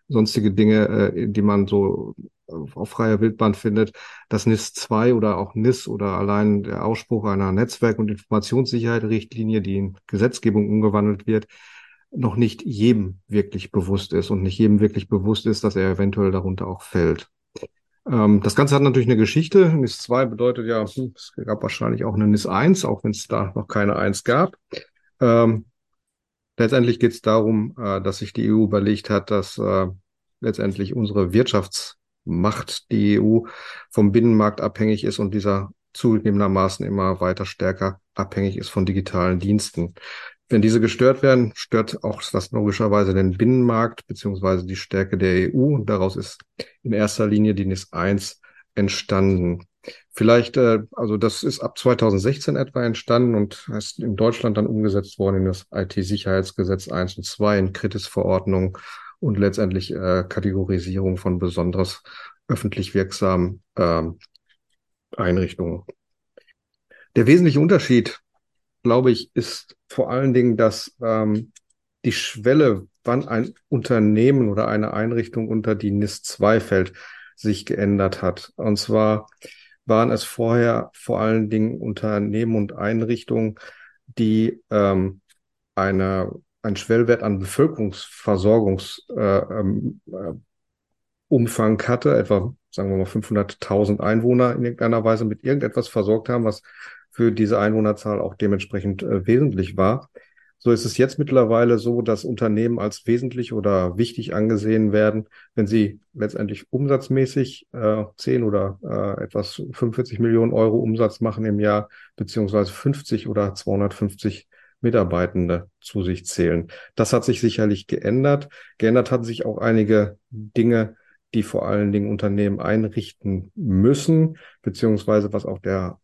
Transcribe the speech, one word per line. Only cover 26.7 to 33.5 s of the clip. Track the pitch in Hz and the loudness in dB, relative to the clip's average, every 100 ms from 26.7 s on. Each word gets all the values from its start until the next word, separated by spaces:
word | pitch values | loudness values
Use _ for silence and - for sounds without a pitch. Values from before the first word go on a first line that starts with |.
| 131 120 117 | 4 2 2
geht's | 117 - | 0 0
darum, | 110 110 107 110 110 - | 2 2 2 0 -2 -6
äh, | 104 98 | -4 -2
dass | 98 - | -4 -6
sich | 104 | -8
die | - | -4
E | 113 | 2
U | 110 104 | 2 2
überlegt | 101 101 104 - | 2 2 0 0
hat, | 101 - | -2 0
dass, | 104 95 - | -4 -4 -4
äh, | 101 95 92 95 _ _ _ - | -2 0 -2 -6 _ _ _ -8
letztendlich | 113 107 104 98 98 123 | -6 -2 -4 -4 -4 -4
unsere | 104 101 90 | -2 0 2
Wirtschaftsmacht, | 104 - 104 90 - - - _ _ - 87 101 - - - - | 2 2 0 -2 -10 -12 -18 _ _ -6 -2 -2 -2 -10 -12 -4
die | 110 101 | 0 2
E | 104 | 4
U, | 107 113 117 | 4 2 0